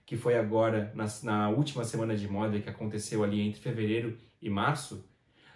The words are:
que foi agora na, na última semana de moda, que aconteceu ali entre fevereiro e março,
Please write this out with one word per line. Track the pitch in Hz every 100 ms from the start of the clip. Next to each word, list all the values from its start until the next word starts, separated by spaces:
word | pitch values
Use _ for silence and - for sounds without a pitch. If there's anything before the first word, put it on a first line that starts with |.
que | - 123
foi | 120 120
agora | 107 110 110 110 104 110
na, | 107 -
na | 117 107 104
última | 113 147 127
semana | 117 113 113 107
de | 101
moda, | 98 110 104
que | -
aconteceu | 101 107 104 - 110
ali | 101 104
entre | 104 104
fevereiro | 123 110 107 113 117 113 - _
e | 110
março, | 98 120 156 - - - _ _ _ -